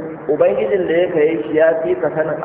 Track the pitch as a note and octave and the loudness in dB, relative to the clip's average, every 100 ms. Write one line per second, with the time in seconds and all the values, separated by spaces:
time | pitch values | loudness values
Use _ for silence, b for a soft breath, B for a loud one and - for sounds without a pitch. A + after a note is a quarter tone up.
0 | - - - D3 E3+ C3 - G3+ E3+ E3 | -6 -10 -4 2 2 2 0 0 0 0
1 | F3+ D#3 D3+ D#3+ D3 D3+ D#3+ D#3+ F3 F3+ | 0 2 2 0 -2 2 4 2 -2 -2
2 | D#3 D3+ D#3+ D3+ | -2 -2 -4 -2